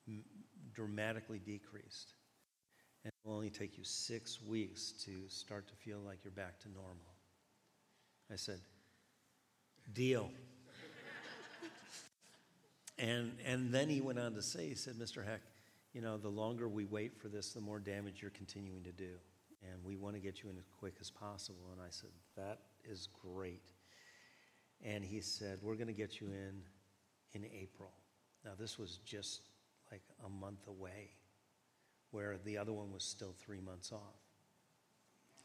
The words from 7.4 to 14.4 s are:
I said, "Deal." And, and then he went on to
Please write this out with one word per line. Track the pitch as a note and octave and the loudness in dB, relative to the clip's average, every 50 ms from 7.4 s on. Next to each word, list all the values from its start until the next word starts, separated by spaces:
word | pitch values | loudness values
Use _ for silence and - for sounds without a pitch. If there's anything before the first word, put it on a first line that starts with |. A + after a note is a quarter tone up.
| _ _ - _ _ - _ _ _ - - - - - - _ - - | _ _ -20 _ _ -20 _ _ _ -20 -20 -20 -20 -20 -20 _ -10 -6
I | A2 | -4
said, | F2+ - - G2 F2+ F2+ - - - - - - - - - - _ _ - - _ _ _ _ _ _ _ - - - - | -2 -2 -2 -2 -4 -6 -10 -18 -20 -20 -20 -20 -20 -20 -20 -20 _ _ -20 -20 _ _ _ _ _ _ _ -20 -14 -10 -2
"Deal." | G#2 A#2 B2+ B2+ B2+ A#2 G#2 F#2 - - - - - - - - - - - - - - - - - - - - - - - - - - F4 E4 - - - - - - - - - _ - - - - - - - - - - - - - - - - | 4 8 10 10 10 10 8 4 0 -6 -10 -12 -14 -16 -16 -16 -14 -12 -12 -10 -10 -10 -8 -8 -6 -6 -6 -6 -8 -8 -8 -10 -8 -8 -6 -8 -8 -8 -10 -10 -10 -10 -10 -10 -14 _ -20 -20 -20 -20 -20 -20 -20 -20 -20 -20 -20 -16 -14 -6 2 4
And, | B2 A2+ A#2 A#2+ A#2+ A#2 B2 A#2 - | 6 8 8 8 6 4 2 2 4
and | C#3 B2+ B2+ B2+ A#2+ B2 | 4 6 6 8 8 10
then | C3 C#3+ D#3 | 10 10 10
he | D3 C3+ | 8 8
went | C3 C3+ B2 B2 | 6 6 6 4
on | A#2+ A#2+ A2 | 4 4 4
to | G#2 | 4